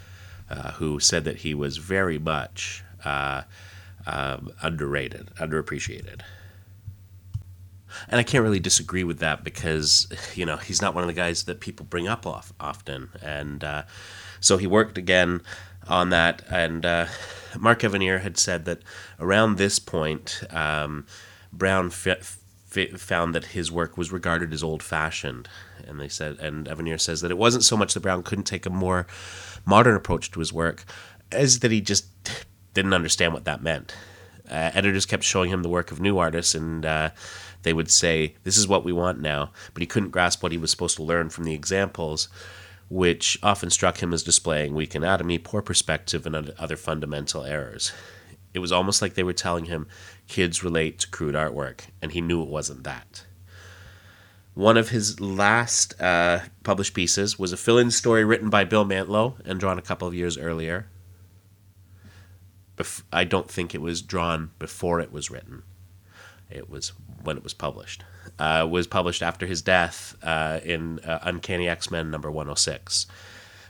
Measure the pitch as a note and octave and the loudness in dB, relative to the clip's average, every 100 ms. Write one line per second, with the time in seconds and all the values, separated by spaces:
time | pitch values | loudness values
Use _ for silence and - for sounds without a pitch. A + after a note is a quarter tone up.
0 | - - - - - D2 D2 - D#2 D2 | -20 -20 -18 -18 -12 -10 -10 -4 -4 0
1 | - E2+ D2+ - D#2 C#2+ C#2+ D2 F2 F#2+ | 0 2 -2 -4 -4 -4 -4 -6 -2 0
2 | F#2 D2+ D#2 D2 - - - - - - | 2 0 -2 -2 -4 -10 -10 -12 -16 -10
3 | D2 C#2 C#2 C2+ - - - - - - | -6 -2 -2 -4 -8 -18 -20 -20 -20 -14
4 | - D2 C2+ C2+ C2+ - E2 D#2+ C#2+ C#2+ | -8 -4 -4 -6 -10 -6 -4 -2 -2 -2
5 | B1+ - - - D#2+ D#2 - D2 F2 - | -4 -10 -14 -10 -4 -2 -4 -6 -8 -10
6 | - - - - - - - - - - | -12 -14 -16 -18 -20 -20 -20 -20 -18 -18
7 | - - - - - - - - - - | -20 -20 -12 -12 -12 -20 -20 -20 -18 -16
8 | - A#2+ A#2 C#3 A2 G2 F2+ - D#2 F#2 | 0 2 4 4 6 4 2 0 0 -2
9 | F2 D2 D#2+ D2+ D#2+ - D#2+ D#2 D2+ - | -2 0 0 0 -4 -4 -2 0 4 4
10 | - - - F#2 E2 D#2 - E2+ G2 E2+ | 2 -4 -8 -4 -4 -4 -4 0 0 0
11 | F2 E2 F2 E2+ - - G2 - C#2+ F2+ | -2 0 0 -2 -4 -8 -10 -12 -8 -4
12 | F#2 A2+ F2 G1+ - - D2 - - C2+ | -2 -4 -6 -10 -12 -12 -10 -10 -10 -10
13 | - - D2+ D2 D2 C#2+ D2 D2 - - | -12 -12 -10 -8 -8 -8 -6 -6 -10 -16
14 | - - - - - F#2+ F#2+ G#2 G#2+ F#2+ | -18 -18 -18 -2 2 2 4 4 4 0
15 | F2+ F#2 F2 F2 - - - - - F2+ | 4 6 6 2 -6 -16 -16 -14 0 2
16 | F2+ E2+ E2 - - F2+ E2 E2 E2+ E2+ | 4 6 4 2 -2 0 0 0 0 0
17 | E2+ - - - - F2 A2+ A#2 A2 G2 | -2 -6 -12 -16 -14 2 4 6 4 2
18 | F#2+ F#2+ G2 - - F2 F2 E2+ - - | 2 0 0 -2 0 0 -2 -6 -8 -18
19 | - - F2 G2+ A2 F#2+ G2 - - E2+ | -18 -4 4 6 6 6 2 2 -2 -2
20 | D#2 D2+ - - - E2 D2+ D2+ D2 D2 | 0 -2 -8 -10 -6 -2 0 0 -2 -6
21 | C#2+ - - - - F2 F#2+ F#2+ F2+ - | -12 -18 -20 -20 -16 0 2 4 2 -2
22 | F#2 F2+ - - - _ - G2 F2 F#2 | -2 -2 -4 -18 -20 _ -6 -2 -2 -4
23 | - F2 E2+ E2 - F#2 D#2+ E2+ E2 - | -2 0 0 -2 -4 -6 -4 -2 -2 -4
24 | E2+ F2+ E2+ E2+ E2 D2+ D#2+ D#2 - D#2+ | -6 -4 0 0 -2 -4 -4 -6 -4 -2
25 | D#2+ - C#2+ A#1+ - - - - C#2+ D2 | -2 -4 -8 -10 -14 -20 -20 -20 -14 -12
26 | C#2+ - D2+ C#2+ D#2 D2+ D2+ D#2 E2 D#2+ | -10 -8 -8 -6 -8 -8 -8 -6 -4 -2
27 | - D#2 E2+ F2+ A#2 A#2+ G#2+ A2 G2 G2 | -2 -2 -2 4 4 6 4 4 2 0
28 | F#2+ F2+ - G2+ - F#2 F#2+ F#2 F#2 F2+ | 0 0 -2 -4 -2 -4 -4 0 2 2
29 | - - - - - - F#2+ G2+ A#2+ G2+ | -2 -8 -14 -14 -16 -4 6 10 10 6
30 | - E2 - E2+ D#2 D#2+ E2 - - - | 2 -2 -2 -6 -4 0 -2 -2 -12 -18
31 | - - - B2+ C#3 B2+ A#2 A2 G2+ G2+ | -20 -20 -6 2 4 6 4 4 2 0
32 | - - - - - - - G2 F#2+ F2+ | -2 -8 -10 -10 -12 -20 -4 0 4 4
33 | D#2+ - E2+ D#2 - D2 D#2+ D2 - - | 4 2 2 2 -2 -2 -2 -2 -6 -16
34 | - - - - - D#2 D#2+ F#2 G2+ F#2+ | -18 -20 -20 -20 -8 -2 0 2 2 2
35 | - G#2 - G2 F2+ F#2 E2+ F2 - D2+ | 0 -2 0 2 2 0 0 0 -2 0
36 | G2 F#2+ E2+ E2 - D#2 D#2+ D#2+ D#2 D#2 | 2 4 2 2 0 0 -2 -2 0 0
37 | D#2+ - - - - - E2+ D#2+ D#2 - | 0 -4 -14 -16 -16 -4 0 2 4 4
38 | E2+ D#2+ D#2 - F#2 G2 G2 F#2+ F2 F2 | 4 4 0 -4 0 2 4 2 2 0
39 | F2+ C#2+ D2+ C#2+ D2 - - E2 E2+ A2+ | 0 0 -2 -2 -4 -10 -14 -8 -2 -2
40 | F#2 F#2 F2 - F2+ E2+ D#2+ - F2 - | 0 2 2 2 -2 -2 -2 0 -2 -2
41 | D#2 E2+ D#2+ E2+ E2 D#2 E2 F#2+ F#2+ - | 0 0 0 -4 -4 -4 -2 0 0 -2
42 | D#2 D#2 - - - - - - - F#2 | -4 -4 -6 -10 -18 -18 -20 -20 -6 2
43 | F2 E2+ - - G#2 G2 F2 - F#2 - | 4 4 0 2 2 2 0 2 2 2
44 | F2 E2 E2 - E2+ D2+ D2 D#2 D2+ D2+ | 0 -2 2 2 2 0 0 -2 -2 -2
45 | F2 F#2 F2 E2 - G#2 - F2 - D#2 | 2 2 2 -2 -2 -4 -2 0 0 -2
46 | - D#2 D#2+ D#2 D2 - D#2 D#2 - D2+ | -2 -4 -4 -4 -6 -8 -8 -6 -4 -4
47 | D2 D2 C#2+ D#2 C2+ D2+ B1 - - - | -4 -4 -4 -6 -4 -6 -6 -6 -6 -6
48 | - - - - - F#2 F2 F2+ F#2+ - | -16 -20 -20 -20 -10 -6 2 4 4 2
49 | G2 F#2 F2+ F2 F#2 F2 E2 D#2+ D2+ - | 2 2 0 0 0 0 -2 -4 -6 -14
50 | - - - - F2 E2+ F2+ E2 D#2+ - | -20 -20 -4 0 2 0 0 2 0 -2
51 | - - D2+ D2 D2+ C2+ C2 - - - | -6 -4 -2 0 0 -2 -8 -10 -20 -12
52 | D#2 E2+ E2+ E2+ C#2+ D2+ D2 C2+ C#2 C2 | -6 -4 0 0 -2 -6 -6 -8 -10 -12
53 | - - - - - - - - - - | -14 -20 -20 -20 -20 -20 -20 -20 -20 -20
54 | - - - - - F2+ G#2 A2+ A2 A#2 | -20 -20 -20 -20 -12 4 8 8 6 2
55 | G#2 - G2 F#2+ G2+ A#2 A#2+ - - - | -2 -4 -2 2 4 4 4 0 0 0
56 | F2+ F2 F2 F2 - - A2 F#2+ G2 G2+ | 2 4 4 2 -2 -4 0 0 0 0
57 | E2+ G2+ G#2 - F#2 F#2 - B2 A#2+ - | 0 2 0 -2 -4 0 4 6 6 4
58 | A#2+ A2+ G#2+ A2+ A2 G#2 F#2 G#2+ G2 F#2+ | 4 6 6 4 4 4 6 4 4 0
59 | F#2 G#2+ B2 - - F#2+ F#2+ F2+ - F2+ | 2 2 2 -2 -6 -2 0 -2 -4 -4
60 | F2+ F2 F2 C#2+ E2 E2 D#2+ F2+ - - | -4 -2 -2 -2 -4 -2 -2 -4 -8 -18
61 | - - - - _ _ _ - - - | -20 -20 -20 -20 _ _ _ -20 -20 -20
62 | - - - - - - _ - - - | -20 -20 -20 -20 -20 -20 _ -8 -8 -10
63 | - E2+ E2+ F#2+ - - F2 D#2 E2 E2+ | -4 0 2 0 0 -4 -6 -4 -4 -4
64 | - F2+ E2+ D#2+ D#2+ - D#2 - F2 E2+ | -4 -2 0 -2 -4 -10 -12 -4 0 0
65 | D#2 D2 - B1+ - C2 - - - - | -2 -8 -10 -12 -16 -18 -18 -20 -20 -20
66 | - - - - - C#2 - C#2+ - - | -20 -20 -20 -20 -16 -16 -14 -10 -12 -12
67 | - - D#2 C#2+ - - D2 - - - | -18 -10 -8 -6 -10 -8 -6 -6 -12 -16
68 | - - - - D#2 D#2+ E2 F2+ E2+ G2 | -18 -20 -14 -2 2 4 4 2 2 0
69 | F2 - E2+ - F#2 E2 F#2+ F2+ E2+ - | 0 -2 -4 -4 -4 -2 4 4 4 -4
70 | - - E2 D#2+ D#2 D#2+ E2 E2 E2 D#2+ | -14 -8 -2 0 0 -2 -2 -4 -4 -6
71 | E2 D#2+ F2 F2 - F2+ F2 E2 - E2+ | -4 -4 -4 -4 -4 -2 0 -2 -4 -4
72 | D#2+ D#2 D2+ D#2 C#2+ C#2+ - C2+ - - | -4 -6 -6 -6 -4 -2 -2 -4 -6 -4
73 | - - - - - - | -4 -10 -20 -20 -20 -20